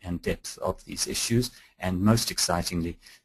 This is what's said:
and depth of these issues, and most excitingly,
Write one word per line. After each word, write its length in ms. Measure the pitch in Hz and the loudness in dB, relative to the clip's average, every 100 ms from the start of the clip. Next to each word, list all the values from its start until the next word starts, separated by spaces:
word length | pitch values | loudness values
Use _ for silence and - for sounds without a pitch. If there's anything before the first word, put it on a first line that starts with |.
and 200 | 90 87 | -8 -4
depth 340 | 98 85 - - | -4 -6 -8 -6
of 240 | - - - | -4 -4 -8
these 200 | - - | -6 -4
issues, 440 | - - 117 123 - - - | -4 0 2 0 -6 -20 -6
and 220 | 92 90 | -2 2
most 300 | 104 113 - | 4 4 2
excitingly, 680 | - - 87 85 87 85 - - - | 0 0 0 0 -2 -4 -6 -16 -20